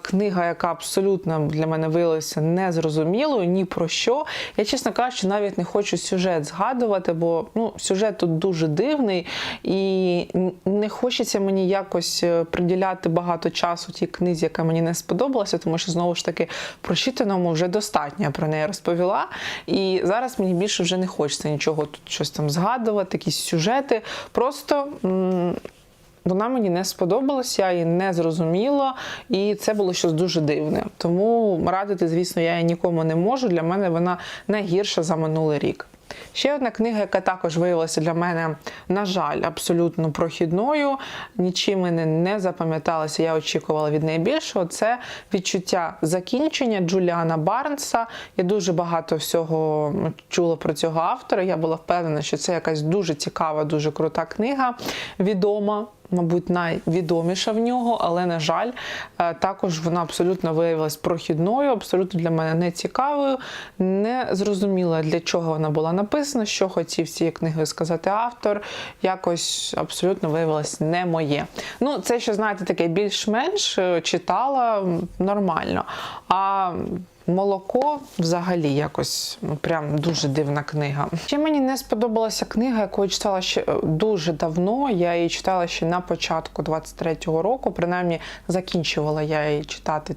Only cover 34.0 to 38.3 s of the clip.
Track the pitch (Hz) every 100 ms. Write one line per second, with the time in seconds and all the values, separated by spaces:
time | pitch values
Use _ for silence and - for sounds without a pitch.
34 | 175 175 - - - 214 196 180 202 -
35 | 165 160 160 160 156 147 180 - - -
36 | - - - - 269 294 247 214 226 214
37 | 202 196 185 185 170 160 175 170 160 165
38 | 160 165 175